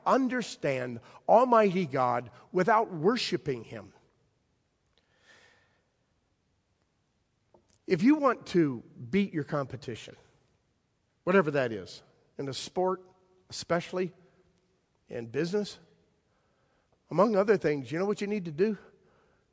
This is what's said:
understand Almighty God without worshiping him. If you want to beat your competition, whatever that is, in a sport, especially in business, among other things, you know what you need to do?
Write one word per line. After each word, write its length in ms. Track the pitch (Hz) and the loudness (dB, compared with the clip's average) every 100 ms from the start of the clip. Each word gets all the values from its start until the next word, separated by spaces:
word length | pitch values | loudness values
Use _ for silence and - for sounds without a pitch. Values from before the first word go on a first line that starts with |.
understand 960 | 175 240 254 254 202 - 151 131 127 117 - - - | 2 2 2 -2 -6 -4 -4 -2 -4 -10 -14 -10 4
Almighty 600 | 214 254 226 208 180 156 | 6 8 6 6 2 -2
God 440 | 135 127 120 123 - - | 0 0 0 -6 -18 -6
without 400 | 180 185 220 226 | 0 2 2 2
worshiping 720 | 170 170 247 - 175 151 120 | 0 0 0 -2 -4 -4 -6
him. 300 | 107 113 95 _ _ _ _ _ _ _ _ _ _ _ _ _ _ - _ _ _ _ _ _ _ _ _ _ _ _ _ _ _ _ _ _ _ _ _ _ _ _ - | -8 -16 -16 _ _ _ _ _ _ _ _ _ _ _ _ _ _ -20 _ _ _ _ _ _ _ _ _ _ _ _ _ _ _ _ _ _ _ _ _ _ _ _ -4
If 160 | 180 | 2
you 140 | 233 302 | 4 4
want 280 | 277 - 139 | 2 0 0
to 340 | 180 151 117 - - 120 | 2 2 -2 -12 -18 -2
beat 220 | 196 196 | 0 0
your 120 | 151 | -4
competition, 680 | 139 147 131 117 - 107 - - _ _ _ _ _ _ _ _ _ _ | -4 -6 -6 -10 -12 -12 -14 -20 _ _ _ _ _ _ _ _ _ _
whatever 260 | 170 190 151 | 2 4 4
that 200 | 143 123 | 0 -2
is, 300 | 104 90 - _ _ _ - | -4 -10 -18 _ _ _ -10
in 100 | 139 | -8
a 40 | |
sport, 460 | 127 - 185 185 185 - _ _ _ _ | -8 -8 -2 -2 -2 -8 _ _ _ _
especially 640 | - - 170 - 185 185 - _ _ _ _ _ _ _ _ _ | -14 -4 -4 -2 -6 -6 -8 _ _ _ _ _ _ _ _ _
in 200 | 120 117 | -12 -8
business, 500 | 131 170 208 202 - _ _ _ _ _ _ _ _ _ _ _ _ - | -6 -4 -4 -6 -12 _ _ _ _ _ _ _ _ _ _ _ _ -4
among 240 | 156 226 | 2 4
other 220 | 196 208 196 | 4 4 2
things, 340 | 208 147 117 | 2 -2 -4
you 80 | 160 | -6
know 60 | |
what 160 | 196 202 | -4 -4
you 60 | 202 | -4
need 180 | 214 | -6
to 80 | 170 | -6
do? 240 | 147 220 196 - _ _ _ _ _ _ | -2 -2 -2 -10 _ _ _ _ _ _